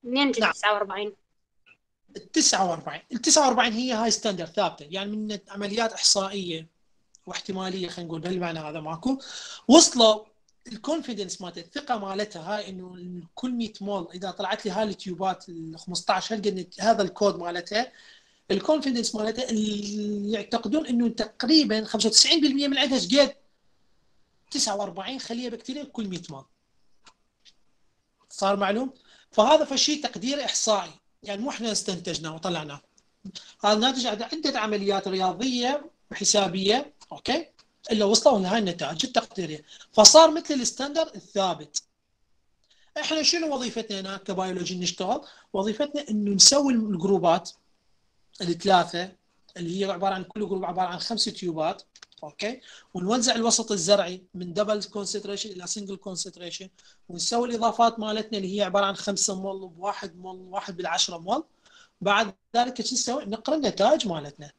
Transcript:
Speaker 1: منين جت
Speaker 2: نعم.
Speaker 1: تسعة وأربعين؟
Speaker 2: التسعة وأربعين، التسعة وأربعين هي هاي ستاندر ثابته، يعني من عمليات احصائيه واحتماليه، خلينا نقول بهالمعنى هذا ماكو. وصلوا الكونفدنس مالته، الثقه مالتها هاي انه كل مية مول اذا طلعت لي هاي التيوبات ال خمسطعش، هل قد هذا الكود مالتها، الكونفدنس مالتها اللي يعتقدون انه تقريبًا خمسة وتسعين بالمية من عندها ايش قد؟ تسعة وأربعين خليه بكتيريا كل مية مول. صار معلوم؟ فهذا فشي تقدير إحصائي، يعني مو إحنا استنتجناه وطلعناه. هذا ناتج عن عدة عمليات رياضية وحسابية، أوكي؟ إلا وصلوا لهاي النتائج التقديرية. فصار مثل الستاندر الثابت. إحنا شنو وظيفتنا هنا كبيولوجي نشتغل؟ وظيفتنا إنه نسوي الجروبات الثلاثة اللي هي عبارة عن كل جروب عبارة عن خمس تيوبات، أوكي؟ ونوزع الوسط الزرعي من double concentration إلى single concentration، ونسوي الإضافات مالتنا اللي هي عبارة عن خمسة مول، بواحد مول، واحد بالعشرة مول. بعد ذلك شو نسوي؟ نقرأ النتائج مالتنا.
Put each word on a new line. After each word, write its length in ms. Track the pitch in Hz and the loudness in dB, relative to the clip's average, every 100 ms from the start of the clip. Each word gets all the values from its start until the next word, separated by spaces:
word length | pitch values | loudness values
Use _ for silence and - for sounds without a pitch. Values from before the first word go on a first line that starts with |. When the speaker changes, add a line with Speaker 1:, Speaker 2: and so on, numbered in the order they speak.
Speaker 1:
منين 280 | 247 262 277 | -2 2 2
جت 80 | 226 | 2
Speaker 2:
نعم. 120 | 208 | 0
Speaker 1:
تسعة 220 | 165 208 | 2 0
وأربعين؟ 400 | 208 202 190 208 - _ _ _ _ _ _ _ _ _ - | 0 -2 -4 -6 -10 _ _ _ _ _ _ _ _ _ -18
Speaker 2:
التسعة 540 | - - 320 190 190 | -4 2 2 4 0
وأربعين، 320 | 160 151 151 _ | -2 -8 -12 _
التسعة 340 | 247 240 311 269 | -4 2 4 6
وأربعين 280 | 233 233 | 4 2
هي 200 | 214 254 | 0 -2
هاي 180 | 220 233 | -2 0
ستاندر 340 | 214 220 185 165 | 0 -2 -6 -6
ثابته، 420 | - - - 147 | -2 -2 -2 -12
يعني 220 | 185 202 | -10 -8
من 280 | 214 214 208 - | -6 -6 -10 -12
عمليات 440 | 196 202 208 226 | -10 -6 -2 -2
احصائيه 760 | - - 202 190 202 180 160 160 _ _ _ _ _ - | 0 0 2 0 -6 -6 -8 -12 _ _ _ _ _ -14
واحتماليه، 640 | 180 - 190 185 190 175 | -12 -8 -6 -6 -6 -6
خلينا 220 | 180 170 | -8 -10
نقول 120 | 160 | -8
بهالمعنى 380 | 170 185 175 165 | -6 -4 -4 -4
هذا 200 | 151 160 | -8 -8
ماكو. 380 | 156 160 254 269 - - - - - | -8 -4 -2 -2 -4 -14 -14 -12 10
وصلوا 580 | 294 330 247 220 214 - _ _ _ - | 10 10 6 4 4 -4 _ _ _ -18
الكونفدنس 720 | 220 269 320 262 214 190 - | -10 -4 -4 -4 -8 -8 -8
مالته، 180 | 180 170 | -12 -12
الثقه 380 | 175 285 285 202 | -12 -12 -4 -4
مالتها 600 | 196 190 208 175 160 208 | -4 -6 -6 -8 -6 -6
هاي 120 | 196 | -6
انه 520 | 185 185 180 180 180 165 - | -12 -14 -14 -12 -12 -14 -10
كل 160 | 254 | -6
مية 220 | 240 220 - | -4 -6 -6
مول 260 | 196 202 170 | -6 -4 -6
اذا 180 | 180 190 | -8 -10
طلعت 340 | - 190 214 208 | -6 -4 -4 -2
لي 60 | |
هاي 120 | 185 | -2
التيوبات 640 | 214 190 190 175 190 180 - | -2 -4 -8 -4 -4 -4 -10
ال 300 | 165 160 160 | -12 -12 -12
خمسطعش، 540 | - 175 - 190 - | -8 -6 0 -2 0
هل 40 | 220 | -2
قد 360 | 202 185 170 - | -2 -4 -8 -2
هذا 220 | 202 208 | 2 4
الكود 380 | 190 - 202 170 | 2 2 2 2
مالتها، 520 | 175 175 175 208 254 - - - _ _ _ | -6 -6 -2 -2 -2 -6 -20 -20 _ _ _
الكونفدنس 640 | 196 - 311 277 240 226 214 | -2 2 2 2 0 -2 -2
مالتها 340 | 214 226 254 | -4 -2 -2
اللي 840 | 220 214 208 202 208 208 208 202 | 0 0 -2 -4 -4 -4 -4 -2
يعتقدون 560 | 220 208 226 220 302 302 | -4 -2 -4 0 -2 0
انه 220 | 240 233 | 2 2
تقريبًا 760 | 233 220 _ 240 320 254 214 | 0 -6 _ 4 4 6 0
خمسة 240 | 214 214 214 | -2 0 4
وتسعين 340 | 214 277 330 | 6 6 4
بالمية 260 | 294 269 285 | 4 2 0
من 100 | 277 | 0
عندها 200 | 285 254 | 2 0
ايش 180 | 175 269 | 2 4
قد؟ 200 | 277 - _ _ _ _ _ _ _ _ _ _ _ | 4 2 _ _ _ _ _ _ _ _ _ _ _
تسعة 240 | 294 226 202 | -2 -2 -2
وأربعين 440 | 202 175 190 262 | -4 -6 -8 -8
خليه 300 | - 240 247 | -6 -6 -6
بكتيريا 340 | 226 - 277 | -10 -10 -10
كل 240 | 277 - 208 | -10 -8 -6
مية 140 | 175 175 | -8 -10
مول. 160 | 139 - _ _ _ _ _ - _ _ _ - _ _ _ _ _ _ _ _ | -16 -18 _ _ _ _ _ -20 _ _ _ -20 _ _ _ _ _ _ _ _
صار 260 | - 196 202 | -2 0 2
معلوم؟ 380 | 196 214 262 - _ - _ | 2 0 -2 -10 _ -20 _
فهذا 320 | - 220 311 294 | 4 8 8 6
فشي 300 | 269 277 302 | 0 0 0
تقدير 500 | 254 185 226 294 240 | -4 -4 -4 -2 -2
إحصائي، 460 | - - 208 170 156 _ _ | -2 2 2 0 -14 _ _
يعني 180 | 185 202 | -10 -6
مو 80 | 254 | -6
إحنا 220 | 254 226 | -4 -4
استنتجناه 640 | 202 - 180 175 151 160 160 | -4 -4 -6 -6 -6 -8 -6
وطلعناه. 460 | 185 170 151 143 _ _ _ _ 196 - - - 208 | -4 -4 -6 -14 _ _ _ _ -18 -18 -20 -2 2
هذا 140 | 214 | 4
ناتج 260 | 247 262 233 | 4 2 -2
عن 180 | 208 | -4
عدة 360 | 226 311 302 262 | -6 -4 -2 -2
عمليات 480 | 214 208 196 196 190 | -2 0 0 0 -2
رياضية 760 | 190 185 175 262 247 240 294 - _ _ | 0 0 0 -2 0 0 -2 -6 _ _
وحسابية، 840 | - 202 208 190 185 190 233 294 _ - | -4 2 2 2 0 2 2 0 _ -18
أوكي؟ 360 | 147 - 285 - _ _ _ - | -12 -2 -2 -2 _ _ _ -2
إلا 140 | 220 202 | 2 4
وصلوا 340 | 220 294 226 | 6 6 6
لهاي 200 | 185 226 | 2 0
النتائج 460 | 196 175 143 160 - | 0 -2 -6 -4 0
التقديرية. 580 | 240 - - 165 151 - - - | 0 -2 -8 -6 -8 -14 -20 -2
فصار 380 | - 214 311 320 | 6 8 10 8
مثل 220 | 311 330 | 6 -2
الستاندر 580 | 285 233 - 277 285 311 208 | -2 -2 -4 -4 -2 -4 -6
الثابت. 680 | - 202 190 160 151 - _ _ _ _ _ _ _ _ _ _ _ - | -8 -2 -2 -2 -6 -10 _ _ _ _ _ _ _ _ _ _ _ -8
إحنا 260 | 294 311 | -4 0
شنو 320 | 294 330 320 269 | 2 2 -2 -2
وظيفتنا 440 | 240 226 220 196 | -4 -6 -6 -8
هنا 180 | 190 196 | -8 -10
كبيولوجي 640 | - 185 185 185 175 185 | -6 -4 -2 -2 -4 -4
نشتغل؟ 420 | 175 - 190 269 - - _ | -4 -4 -2 -2 -4 -20 _
وظيفتنا 560 | 196 202 214 294 294 285 | -2 -2 -2 -4 -4 -4
إنه 220 | 214 202 | -2 0
نسوي 420 | 196 - 277 277 | 8 8 8 4
الجروبات 800 | 240 214 185 190 196 170 175 - - _ _ _ _ _ _ _ - | 2 0 -2 2 4 4 2 0 -20 _ _ _ _ _ _ _ -8
الثلاثة 720 | 175 170 196 185 170 170 185 - _ _ _ - | -4 -2 4 6 4 -4 -8 -12 _ _ _ -10
اللي 240 | 170 185 | -6 -4
هي 100 | 196 | -4
عبارة 220 | 175 196 | 0 -2
عن 100 | 190 | -2
كل 260 | 175 214 196 | -6 -6 -4
جروب 160 | 190 175 | -4 -4
عبارة 220 | 170 185 | -2 -2
عن 120 | 180 | -4
خمس 260 | - 226 - | -6 -2 -2
تيوبات، 580 | - 180 160 156 196 - - - _ | -4 -6 -4 -4 -4 -14 -20 -20 _
أوكي؟ 380 | 151 _ 208 254 - - _ | -18 _ -8 -8 -16 -20 _
ونوزع 420 | 180 180 247 240 233 | -6 0 0 2 2
الوسط 360 | 226 226 220 | 2 0 0
الزرعي 520 | 208 165 202 175 185 _ | -2 4 4 4 -6 _
من 200 | 185 180 | -12 -8
double 300 | 170 208 208 | -2 0 0
concentration 640 | 196 208 196 208 196 202 220 | -4 -8 -6 -6 -6 -8 -8
إلى 180 | 185 175 | -10 -8
single 280 | - 196 190 | -8 -8 -10
concentration، 760 | 202 180 196 175 175 165 190 _ - _ _ | -10 -8 -10 -10 -12 -12 -14 _ -20 _ _
ونسوي 400 | 175 - 233 240 | -4 0 0 0
الإضافات 500 | 233 226 208 233 226 | 2 0 6 4 4
مالتنا 380 | 214 214 214 214 | -4 -4 -4 -6
اللي 200 | 190 202 | -4 -2
هي 60 | |
عبارة 220 | 202 202 196 | 2 4 2
عن 100 | 190 | 0
خمسة 460 | - 196 - 190 | -4 0 0 -2
مول، 260 | 196 190 190 | -6 -8 -12
بواحد 500 | 165 196 196 196 170 | -6 -6 -4 -10 -12
مول، 200 | 185 185 | -14 -14
واحد 400 | 185 190 196 175 | -8 -8 -8 -8
بالعشرة 400 | 170 170 - 170 | -4 0 -2 -4
مول. 260 | 170 262 - _ _ - - _ | -4 -4 -4 _ _ -20 -20 _
بعد 320 | 202 202 214 - _ 233 | 2 2 2 -6 _ 0
ذلك 300 | 247 262 - | 0 -2 -4
شو 100 | 254 | -4
نسوي؟ 300 | - 262 202 | -2 -4 -4
نقرأ 300 | 220 - 311 | -6 -2 0
النتائج 520 | 247 - 208 302 208 | 0 4 4 4 2
مالتنا. 440 | 160 143 - 143 | -4 -8 -16 -20